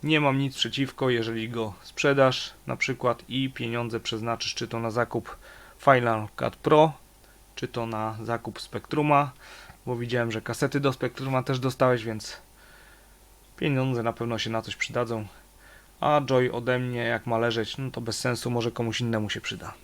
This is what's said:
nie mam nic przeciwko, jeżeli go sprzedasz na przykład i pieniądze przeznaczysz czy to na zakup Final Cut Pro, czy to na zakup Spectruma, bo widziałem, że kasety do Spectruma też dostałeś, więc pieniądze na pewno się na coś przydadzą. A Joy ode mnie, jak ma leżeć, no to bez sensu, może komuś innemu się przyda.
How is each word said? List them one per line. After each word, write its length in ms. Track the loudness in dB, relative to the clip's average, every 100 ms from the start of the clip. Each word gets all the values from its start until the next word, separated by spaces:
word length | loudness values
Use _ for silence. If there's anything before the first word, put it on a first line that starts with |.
nie 180 | 4 4
mam 160 | 4 2
nic 180 | 0 -2
przeciwko, 540 | -4 -2 -4 0 2
jeżeli 400 | 2 0 -4 -4
go 240 | -4 -4 -6
sprzedasz 720 | -16 0 2 6 6 4 -6 -12 -8
na 80 | -4
przykład 480 | -4 0 0 -2 -4
i 220 | -4 -4
pieniądze 500 | -4 -4 -4 -4 -4
przeznaczysz 560 | -4 -4 -4 -4 -4 -6
czy 120 | -6
to 120 | -4
na 120 | -2
zakup 460 | 0 0 -2 -6 -16 -18 -20 -20 0
Final 480 | 6 6 4 0 -4 -4
Cut 180 | -4 -2
Pro, 380 | 4 8 8 4 -20 -20 -20 -20 -20 -10
czy 120 | -8
to 180 | -6 -4
na 320 | -4 -4 -6
zakup 380 | -4 -4 -4 -12
Spectruma, 680 | -10 -10 -4 0 4 4 4 -6 -20 -20 -20 -14 -6
bo 100 | -4
widziałem, 360 | 0 0 0
że 100 | -2
kasety 380 | -4 -2 0 2
do 140 | 0
Spectruma 500 | 0 -4 -4 -2 0
też 160 | 0 -2
dostałeś, 440 | -2 2 2 4
więc 340 | -2 -6 -8 -14 -20 -20 -20 -20 -20 -20 -20 -20 -20 -20 -20 -4
pieniądze 460 | 0 0 0 0
na 100 | -2
pewno 240 | -2 -4 -2
się 120 | -2
na 120 | -4
coś 140 | -6 -8
przydadzą. 520 | -4 -2 -2 -4 -6 -14 -20 -20 -20 -20 -20 -2
A 220 | 2 2
Joy 300 | 4 4 4
ode 280 | 0 0 0
mnie, 240 | 0 -2
jak 240 | -2 -2 0
ma 100 | 0
leżeć, 400 | 2 0 -4 -6
no 140 | -6
to 100 | -6
bez 180 | -6 -4
sensu, 320 | -2 -2 -2
może 200 | 0 -2
komuś 300 | -2 -2 -2
innemu 280 | 0 0 -2
się 120 | -6
przyda. 320 | -6 -8 -10 -16